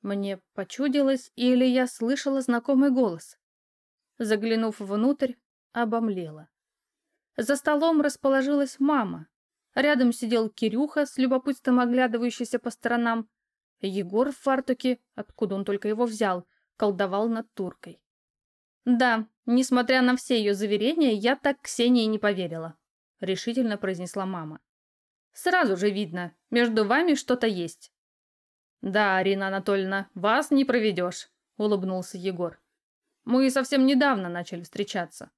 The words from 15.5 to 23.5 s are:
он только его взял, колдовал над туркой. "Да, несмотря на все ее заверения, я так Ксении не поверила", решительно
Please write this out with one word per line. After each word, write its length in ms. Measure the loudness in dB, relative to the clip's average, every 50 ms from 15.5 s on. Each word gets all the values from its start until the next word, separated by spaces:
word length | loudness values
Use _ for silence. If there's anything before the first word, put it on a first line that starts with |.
| -4
он 100 | -6 -4
только 220 | -4 -4 -4 -2
его 180 | -4 -2 -2 -2
взял, 420 | -4 -2 -2 -2 0 0 -2 -6 _ _ _ _ _ _
колдовал 500 | _ 0 0 0 0 -2 -2 0 -2 -2
над 240 | -2 -2 -4 -6 _ _
туркой. 440 | -8 -8 -8 -8 _ -20 -20 -20 _ _ _ _ _ _ _ _ _ _ _ _ _ _ _ _ _ _
"Да, 420 | 0 2 4 4 2 2 0 -2 _ _ _ _
несмотря 560 | 0 2 2 2 2 2 2 2 4 2 4 4
на 120 | 4 2
все 220 | 0 0 0 0 2
ее 140 | 2 2 0
заверения, 600 | 0 0 -2 0 0 0 0 2 2 2 2 2
я 220 | 2 0 0 0
так 260 | 2 _ -2 -2 _
Ксении 440 | _ -12 -2 0 2 4 4 4 4
не 140 | 2 -2 0
поверила", 580 | 0 -2 -2 -2 -4 -6 -8 -10 -10 -12 -14 _ _ _ _ _ _ _ _ _
решительно 580 | -4 -4 -4 -4 -4 -4